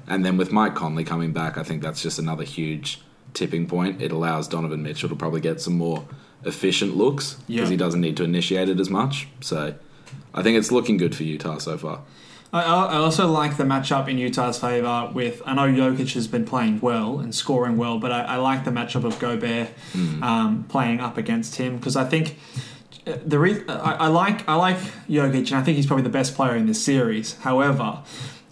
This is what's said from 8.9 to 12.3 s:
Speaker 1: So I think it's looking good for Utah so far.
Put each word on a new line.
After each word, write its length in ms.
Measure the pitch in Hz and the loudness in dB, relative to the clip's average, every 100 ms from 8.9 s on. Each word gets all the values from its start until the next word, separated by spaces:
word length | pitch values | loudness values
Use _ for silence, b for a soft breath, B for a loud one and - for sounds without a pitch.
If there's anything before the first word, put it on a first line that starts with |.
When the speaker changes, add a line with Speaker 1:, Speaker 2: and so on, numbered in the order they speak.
| 95 131 139 - - | 0 0 -2 -8 -12
Speaker 1:
So 340 | - 78 73 - - B B B B | -6 -4 -4 -8 -16 B B B B
I 100 | - | 0
think 140 | 98 113 | 4 4
it's 140 | 107 | 4
looking 260 | 123 113 101 | 2 4 2
good 180 | 85 | 2
for 100 | - | 0
Utah 340 | 80 76 85 76 | -4 -4 -6 -6
so 180 | - 80 | -6 -6
far. 240 | 78 - - B B | -8 -10 -14 B B